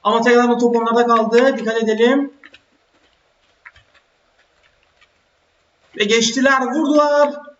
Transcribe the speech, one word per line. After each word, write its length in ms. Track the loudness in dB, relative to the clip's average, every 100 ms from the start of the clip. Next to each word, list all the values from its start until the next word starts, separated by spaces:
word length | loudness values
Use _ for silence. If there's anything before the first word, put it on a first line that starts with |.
Ama 180 | -2 0
tekrardan 380 | 2 2 2 0
top 180 | 0 0
onlarda 300 | 0 0 2
kaldı. 500 | 0 2 2 2 0
Dikkat 240 | -6 -4
edelim. 500 | -2 0 2 0 -4 _ -20 _ _ _ _ _ _ _ _ _ _ _ -20 _ _ _ _ _ _ _ _ _ _ _ _ _ _ _ _ _ _ _ _ _ _ -6
Ve 60 |
geçtiler, 580 | -2 0 -2 -2 0 0
vurdular. 720 | -2 -4 0 0 2 2 0 -2 -18 -20